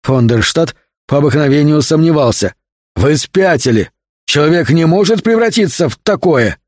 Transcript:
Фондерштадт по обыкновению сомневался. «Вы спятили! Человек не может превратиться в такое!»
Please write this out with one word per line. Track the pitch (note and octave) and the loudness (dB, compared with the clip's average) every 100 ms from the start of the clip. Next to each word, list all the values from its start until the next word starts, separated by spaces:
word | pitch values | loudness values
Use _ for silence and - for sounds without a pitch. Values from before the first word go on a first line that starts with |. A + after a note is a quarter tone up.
Фондерштадт | - C3 A#2 A#2 G2 E3 E3 - _ _ - | -2 0 0 0 -2 -2 -4 -6 _ _ -4
по | C#3+ | -2
обыкновению | D3 D3 C#3+ C#3+ D3 D3+ | 0 0 0 2 2 0
сомневался. | C3+ D#3 E3 D3+ B2 G#2+ G2 - _ _ _ - | 0 0 2 2 0 0 -4 -6 _ _ _ -2
«Вы | C3 D3+ | 0 0
спятили! | - F#3+ F#3+ D3+ C3 A2 - _ _ _ - | -2 0 0 0 0 0 -2 _ _ _ -6
Человек | D3 D3+ E3+ D#3 | -2 0 0 0
не | E3 E3 | 0 2
может | F3+ G3 A3+ | 0 0 0
превратиться | A3 A3+ A3+ A3+ F#3+ - D#3+ | 0 0 0 0 -2 0 -4
в | - | -2
такое!» | - G3+ F#3 C#3+ A2 - | -4 -2 0 0 0 -4